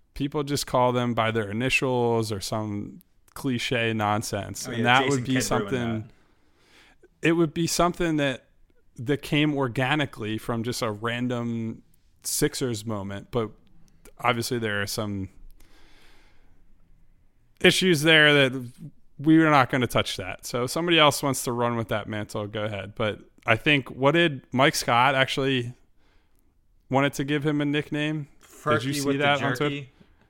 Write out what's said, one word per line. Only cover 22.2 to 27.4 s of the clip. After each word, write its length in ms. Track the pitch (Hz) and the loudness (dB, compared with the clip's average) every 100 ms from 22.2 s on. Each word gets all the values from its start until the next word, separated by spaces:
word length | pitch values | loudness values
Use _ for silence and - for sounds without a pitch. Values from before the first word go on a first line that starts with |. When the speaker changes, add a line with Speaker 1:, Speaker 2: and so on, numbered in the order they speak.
| 104 110 104 | -8 -8 -8
Speaker 1:
go 180 | 107 | -6
ahead. 300 | 107 101 101 | -6 -6 -10
But 260 | - 107 - - _ - | -4 -4 -4 -12 _ 0
I 100 | 113 | 0
think, 340 | 156 143 - | 2 2 0
what 220 | - 135 | 0 2
did 300 | 165 170 135 - | 4 2 -2 -4
Mike 220 | 123 147 | 2 2
Scott 400 | - - 120 131 | 2 2 4 4
actually 580 | 135 135 - 135 131 120 - _ _ _ _ _ _ _ _ _ _ _ | 2 0 0 0 0 -4 -10 _ _ _ _ _ _ _ _ _ _ _
wanted 220 | 131 139 | 0 0
to 100 | 147 | -2
give 200 | 139 147 | -4 -2